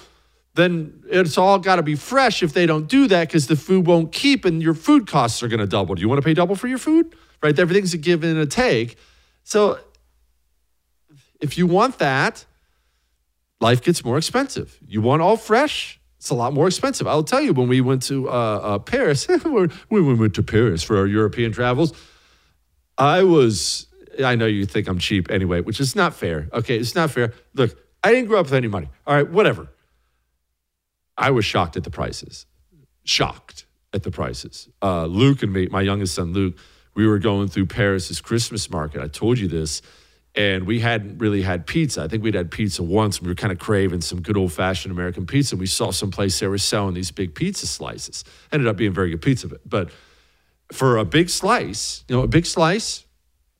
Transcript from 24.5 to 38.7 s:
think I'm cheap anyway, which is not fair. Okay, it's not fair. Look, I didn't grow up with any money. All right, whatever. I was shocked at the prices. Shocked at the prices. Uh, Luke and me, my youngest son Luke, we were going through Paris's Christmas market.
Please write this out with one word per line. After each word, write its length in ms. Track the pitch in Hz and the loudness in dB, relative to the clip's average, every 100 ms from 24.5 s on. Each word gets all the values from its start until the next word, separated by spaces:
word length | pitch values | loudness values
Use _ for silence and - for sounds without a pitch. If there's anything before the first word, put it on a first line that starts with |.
| 104 98 | 0 -2
think 220 | 110 98 | -4 -4
I'm 120 | 90 | -4
cheap 300 | - 101 85 | -2 -2 0
anyway, 300 | 101 92 85 | -2 0 -2
which 220 | 92 110 | -2 -4
is 160 | 135 208 | -2 0
not 160 | 175 | 0
fair. 340 | - - 160 76 | -2 -6 -4 -6
Okay, 240 | 120 113 113 | -6 -4 -4
it's 180 | 117 175 | -2 -2
not 160 | 160 | -2
fair. 220 | 123 117 - _ | 0 -4 -4 _
Look, 240 | - 117 - _ _ | -2 -2 -2 _ _
I 120 | 196 | 2
didn't 160 | 247 220 | 2 4
grow 100 | 214 | 0
up 60 | 139 | 2
with 80 | |
any 160 | 135 117 | 0 0
money. 180 | 95 71 - - | -4 -8 -10 0
All 100 | 147 | 2
right, 140 | 147 | 2
whatever. 380 | 175 180 - 76 _ _ _ _ _ _ _ _ _ _ _ _ _ _ - | 4 2 2 -8 _ _ _ _ _ _ _ _ _ _ _ _ _ _ -2
I 140 | 123 | 2
was 120 | 123 | 2
shocked 320 | 101 104 82 - | 2 0 -2 -4
at 80 | |
the 80 | - | -8
prices. 540 | - 65 - - - - _ _ 156 _ _ | -8 -8 -8 -16 -20 -20 _ _ _ _ _
Shocked 600 | - - - - _ - - _ _ | -4 -2 -2 -6 _ -20 -20 _ _
at 100 | 101 | -8
the 80 | - | -8
prices. 580 | 90 67 62 - - - - | -6 -6 -8 -14 -18 -20 -6
Uh, 240 | 98 87 82 | -4 -2 -2
Luke 360 | 95 135 143 | 4 4 4
and 80 | 107 | 0
me, 160 | 95 92 | -2 -2
my 140 | 95 | 0
youngest 340 | 98 101 92 - | -2 -2 -4 -4
son 160 | 85 | -4
Luke, 260 | 98 95 - - _ _ - | -2 -2 -4 -16 _ _ 0
we 100 | 107 | 2
were 140 | 104 | 4
going 300 | 104 98 98 | 2 0 -2
through 160 | 98 92 | -2 -2
Paris's 560 | - 101 95 - 87 | 0 0 0 -4 -10
Christmas 480 | - 117 113 113 | -4 -2 -2 -6
market. 320 | - | -6